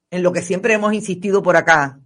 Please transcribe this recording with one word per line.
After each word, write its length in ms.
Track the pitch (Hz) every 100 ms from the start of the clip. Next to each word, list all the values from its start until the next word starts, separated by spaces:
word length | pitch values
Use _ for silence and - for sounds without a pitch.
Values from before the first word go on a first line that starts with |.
| -
en 120 | 180
lo 80 | 180
que 120 | 175
siempre 320 | 175 185 233 214
hemos 180 | 208
insistido 480 | 214 208 180 196 196
por 160 | 175 165
acá. 420 | 156 160 139 127